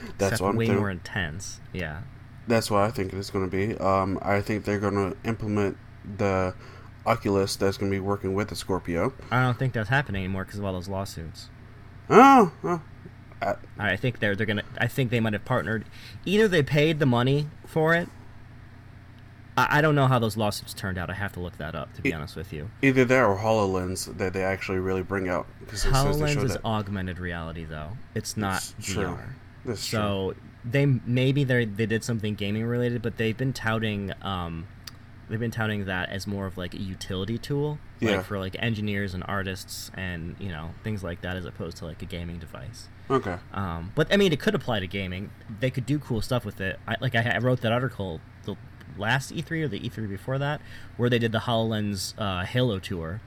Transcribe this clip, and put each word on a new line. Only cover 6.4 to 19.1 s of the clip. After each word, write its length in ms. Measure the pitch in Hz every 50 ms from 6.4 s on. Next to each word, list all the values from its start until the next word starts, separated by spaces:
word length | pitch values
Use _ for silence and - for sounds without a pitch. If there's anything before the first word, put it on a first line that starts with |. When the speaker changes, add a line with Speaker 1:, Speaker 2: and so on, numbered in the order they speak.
| 92 90 92 - - - - - - - - - -
Speaker 1:
Oculus 500 | - 113 113 - 107 98 98 95 98 - -
that's 200 | 101 98 98 -
gonna 140 | 101 98
be 80 | 98 98
working 340 | 92 98 101 98 - 95 95
with 140 | 98 107 107
the 60 | 87
Scorpio. 580 | - - - 95 90 - - 85 85 95 131 - - - -
Speaker 2:
I 100 | 113 123
don't 180 | 127 127 120 -
think 140 | 135 131 -
that's 160 | 120 107 98
happening 340 | 135 139 143 - 98 95 92
anymore 220 | 92 98 95 95
'cause 120 | - - 101
of 60 | 101
all 60 | 98 92
those 140 | 90 87 95
lawsuits. 600 | 95 95 98 98 - 85 80 80 87 - - - - - - - - - - - - - - -
Speaker 1:
Oh, 420 | 143 202 262 277 277 254 208 165 - - -
oh. 180 | 165 175 160 - - - - - - - - - - - -
I 140 | - 101 - - - - - -
Speaker 2:
I 180 | 104 101 92 98
think 220 | - 127 - -
they're, 160 | 117 104 101 98
they're 80 | 113
gonna, 180 | 104 107 104 - - - -
I 100 | 117 120
think 240 | - - 131 110
they 80 | 120 117
might 140 | 113 110 104
have 100 | 101 -
partnered. 380 | - 127 117 76 90 110 110 104 - - - - - - - -
Either 220 | 165 185 208 226 208
they 160 | 175 160 139
paid 360 | - 147 151 147 160 165 147
the 60 | 156
money 420 | 131 120 120 123 131 139 147 151 147 - - -
for 280 | - - 160 156 160 165
it. 140 | 170 175 - - - - - - - - - - - - - - - - - - - - -